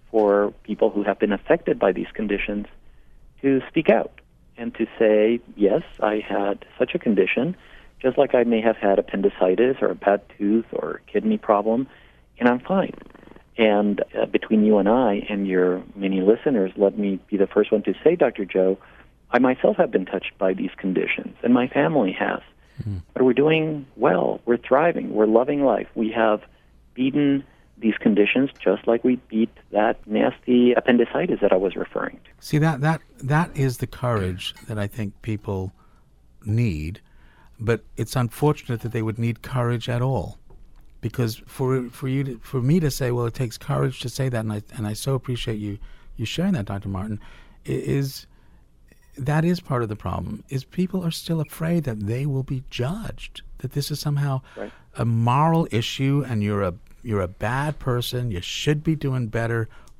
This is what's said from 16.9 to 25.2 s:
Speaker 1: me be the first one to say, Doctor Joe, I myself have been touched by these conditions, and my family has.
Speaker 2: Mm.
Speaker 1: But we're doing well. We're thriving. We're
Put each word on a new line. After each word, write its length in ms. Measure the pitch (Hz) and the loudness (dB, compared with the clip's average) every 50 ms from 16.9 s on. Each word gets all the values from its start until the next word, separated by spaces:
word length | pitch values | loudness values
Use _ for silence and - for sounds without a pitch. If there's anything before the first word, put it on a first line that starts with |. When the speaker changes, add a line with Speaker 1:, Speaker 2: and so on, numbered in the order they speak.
| 92 107 | 2 2
Speaker 1:
me 200 | 101 101 95 90 - - | -2 -2 -2 -4 -6 -4
be 80 | 107 | 0
the 100 | 98 98 | 0 0
first 240 | - - 107 104 - | 2 4 2 2 4
one 120 | 110 104 101 | 2 0 0
to 120 | - 95 - - | 0 -2 2 2
say, 140 | 151 175 | 2 4
Doctor 280 | 175 151 123 - - 101 | 4 2 0 0 -2 -6
Joe, 320 | 87 - 95 92 95 95 - - - - - - - _ _ _ - - | -2 0 2 4 2 2 0 -4 -16 -20 -20 -20 -20 _ _ _ -2 2
I 60 | 123 | 4
myself 380 | 127 127 127 - - 185 220 | 4 4 2 4 2 2 4
have 140 | - 180 - | 4 2 2
been 160 | - 101 95 | 0 -2 -2
touched 300 | - - 92 - - - - | -2 -4 -6 -6 -6 -6 -2
by 160 | 98 95 95 | 0 0 0
these 160 | 98 95 92 - | 0 -4 -6 -6
conditions, 600 | - - 95 90 87 87 87 - - - - - - - | -6 -4 -2 0 0 0 -2 -4 -6 -8 -10 -10 -4 0
and 100 | 120 123 | 2 4
my 140 | 123 123 131 | 4 2 2
family 440 | - 139 147 165 160 143 107 92 95 | 0 0 2 2 2 2 2 0 0
has. 280 | - 101 101 95 - - - _ _ _ _ _ - - | -2 -2 -2 -4 -4 -8 -12 _ _ _ _ _ -12 -8
Speaker 2:
Mm. 200 | 107 98 92 - _ - | -8 -8 -8 -8 _ -2
Speaker 1:
But 100 | - 127 | 2 2
we're 100 | 131 120 | 4 4
doing 520 | 123 143 156 160 160 156 160 156 147 135 131 - | 4 4 4 4 2 0 -2 -4 -6 -8 -12 -6
well. 440 | 107 117 151 180 175 - - - - - | 0 0 2 2 2 0 0 -2 -2 -2
We're 100 | 117 120 | 0 0
thriving. 580 | 120 - - 127 139 160 175 160 - - 98 104 | 0 0 2 2 4 4 2 0 -2 -4 -4 0
We're 120 | 104 | 2